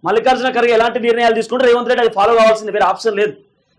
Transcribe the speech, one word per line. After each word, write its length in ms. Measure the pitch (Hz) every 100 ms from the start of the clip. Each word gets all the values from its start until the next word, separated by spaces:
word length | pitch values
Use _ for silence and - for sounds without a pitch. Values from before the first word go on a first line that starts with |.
మల్లికార్జున 460 | 165 214 233 254 254
ఖర్గే 220 | 247 240
ఎలాంటి 280 | 226 233 240
నిర్ణయాలు 340 | 233 233 233
తీసుకుంటే 300 | 226 220 254 254
రేవంత్ 220 | 240 240
రెడ్డి 160 | 247 233
అది 80 |
ఫాలో 200 | 190 214
కావాల్సింది, 380 | 233 220 220 214
వేరే 120 | 202
ఆప్షన్ 320 | 180 190 226 202
లేదు. 160 | 208 - _ _ _